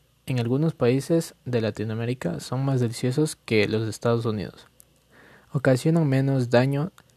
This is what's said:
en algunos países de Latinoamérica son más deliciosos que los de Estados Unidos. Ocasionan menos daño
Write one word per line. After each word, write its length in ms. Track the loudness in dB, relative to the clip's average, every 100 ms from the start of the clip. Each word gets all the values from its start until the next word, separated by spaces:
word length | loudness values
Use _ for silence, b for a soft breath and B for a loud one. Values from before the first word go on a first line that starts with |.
| _ _ -6
en 120 | -2
algunos 360 | 0 0 0
países 600 | 2 2 2 2 0 0 -10
de 160 | -4 -2
Latinoamérica 800 | -2 -2 -6 -4 -4 -4 -6 -8
son 240 | -6 -4
más 160 | 0 0
deliciosos 560 | 0 -2 -2 0 -2 -4
que 300 | 0 2 2
los 160 | 0
de 80 | -2
Estados 340 | -2 0 0 0
Unidos. 420 | -4 -8 -12 -20 _ _ _ _ B B B B
Ocasionan 560 | -2 2 2 2 2 2
menos 420 | 2 2 0 2
daño 420 | 2 2 0 -4 -8 _